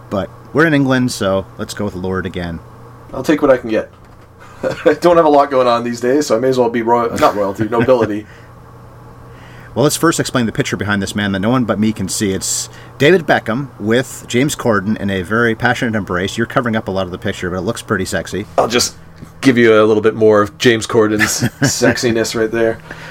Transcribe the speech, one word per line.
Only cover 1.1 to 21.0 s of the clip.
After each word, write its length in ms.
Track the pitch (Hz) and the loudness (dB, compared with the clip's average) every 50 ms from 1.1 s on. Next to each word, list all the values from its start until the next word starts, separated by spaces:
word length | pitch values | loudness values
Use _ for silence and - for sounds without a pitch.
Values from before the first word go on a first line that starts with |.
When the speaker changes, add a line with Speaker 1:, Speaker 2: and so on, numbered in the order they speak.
Speaker 1:
so 340 | - - 110 95 95 95 90 - - - | -2 -2 -2 0 0 0 -2 -6 -10 -12
let's 160 | 107 - - | -10 -10 -8
go 100 | - 104 | -6 -6
with 120 | 104 95 | -6 -6
lord 280 | 90 90 92 95 92 90 | -6 -6 -4 -4 -4 -4
again. 360 | 95 80 90 87 85 82 82 - - - - - - - - - - - | -6 -6 -6 -8 -8 -8 -10 -12 -16 -20 -20 -20 -20 -20 -20 -18 -14 -12
Speaker 2:
I'll 120 | 127 131 | -6 -2
take 180 | - 156 147 147 | 0 0 2 4
what 80 | 135 | 4
I 60 | 127 | 4
can 140 | - - 113 | 4 2 -2
get. 200 | 110 98 - - - - - - - - - - - - - - - - - | -2 -2 -4 -4 -12 -20 -20 -20 -20 -20 -20 -20 -20 -20 -20 -20 -14 -8 -6
<laughs> 0 | - - - - | -6 -4 0 0
I 100 | 165 151 | 0 2
don't 220 | - - 175 170 | 4 4 4 6
have 100 | 165 165 | 6 6
a 20 | 151 | 6
lot 220 | 147 143 143 143 | 6 4 4 4
going 160 | 143 127 127 | 2 2 2
on 160 | 123 120 117 117 | 4 2 0 0
these 180 | 120 120 113 | -4 -6 -2
days, 280 | 117 123 135 151 143 - | 0 0 2 2 2 0
so 80 | 110 | 0
I 20 | 113 | 0
may 120 | 123 131 | 2 2
as 80 | 131 127 | 2 2
well 120 | 123 113 | 2 2
be 120 | 117 120 110 | 2 -2 0
royal, 280 | 113 120 120 117 117 - | 2 2 2 2 0 -2
not 180 | - 151 - 95 | 0 0 2 2
royalty, 340 | 101 101 98 98 101 110 104 | 0 -2 -2 -2 -4 -4 -2
Speaker 1:
<laughs> 0 | |
Speaker 2:
nobility. 580 | 120 117 120 127 131 120 110 104 104 104 98 - - - - - - - - - - - - - - - - - - - - - - - - - - - - - - | 0 0 2 4 4 2 2 0 -2 -6 -8 -12 -18 -20 -20 -20 -20 -20 -20 -20 -20 -20 -20 -20 -20 -20 -20 -20 -20 -20 -20 -20 -20 -20 -20 -20 -20 -20 -18 -8 -2
Speaker 1:
Well, 100 | 110 135 | 0 2
let's 120 | 147 - | 2 2
first 240 | - - 165 160 - | 2 0 0 0 0
explain 240 | 135 - - 131 117 | -2 -2 -2 -2 -2
the 80 | 104 - | -2 -2
picture 240 | - 131 - - | -2 -4 -4 -4
behind 240 | 90 101 104 104 101 | -4 -2 -2 -2 -2
this 140 | 95 - - | -2 -4 -4
man 180 | 104 104 101 98 | -2 -2 -2 -2
that 80 | 95 | -2
no 80 | 95 113 | 0 0
one 160 | 127 131 123 | 0 0 0
but 140 | 104 107 98 | 0 0 0
me 160 | 107 110 107 | 0 -2 -2
can 120 | - 95 | -2 -6
see. 260 | 90 - - 110 98 95 | -6 -4 -4 -2 -2 -2
It's 360 | 90 - - - - - - - - - - - - | -4 -4 -6 -6 -8 -8 -10 -14 -20 -20 -12 -4 0
David 240 | 131 151 185 185 151 | 4 4 4 4 2
Beckham 480 | - 139 110 - 117 110 131 147 123 - - | 2 0 0 0 -2 -4 -4 -6 -8 -10 -6
with 460 | 98 107 113 127 131 - - - - - | -2 0 0 0 0 -2 -8 -16 -10 -4
James 260 | - 120 139 151 - | -2 0 0 0 -2
Corden 460 | - - 120 107 98 92 107 107 - | -2 -2 0 0 0 0 -2 -4 -4
in 80 | - 98 | -4 -4
a 140 | 98 95 87 | -4 -4 -4
very 320 | 82 107 117 120 113 110 | -2 0 0 2 0 0
passionate 420 | - 123 120 123 - 127 117 110 | 0 0 -2 -2 -2 -2 -4 -4
embrace. 400 | 107 92 92 92 87 95 95 - | -4 -4 -4 -4 -4 -4 -4 -4
You're 100 | - 95 | -4 -4
covering 300 | - - 117 117 117 107 | -2 -2 -2 -2 -2 -2
up 120 | 110 - - | -4 -4 -4
a 20 | |
lot 160 | 95 95 95 | -4 -4 -4
of 40 | 87 | -6
the 60 | 90 | -6
picture, 320 | 87 - 104 95 - - 90 | -8 -6 -6 -6 -4 -6 -6
but 80 | 87 | -4
it 60 | 92 87 | -4 -4
looks 180 | 98 92 - | -4 -6 -6
pretty 240 | - - 110 92 92 | -4 -4 -2 -2 -2
sexy. 400 | - - 85 85 - - 90 104 - - - | -4 -4 -6 -6 -6 -8 -8 -8 -6 -2 -2
Speaker 2:
I'll 100 | - 113 | -2 0
just 300 | 117 120 - - - - - - - - - - - - | 0 -2 -2 -2 -6 -12 -20 -20 -20 -20 -20 -20 -10 -2
give 160 | - 135 123 | 0 2 4
you 240 | 120 120 113 110 107 | 4 6 6 6 6
a 60 | 110 | 6
little 160 | 107 110 107 104 | 4 4 2 2
bit 120 | 110 107 | 0 2
more 280 | 110 110 110 107 104 104 | 2 4 4 4 4 2
of 160 | 101 - - | 0 -2 0
James 280 | - 127 113 110 101 | 2 2 2 2 0
Corden's 360 | - - 117 | 0 2 2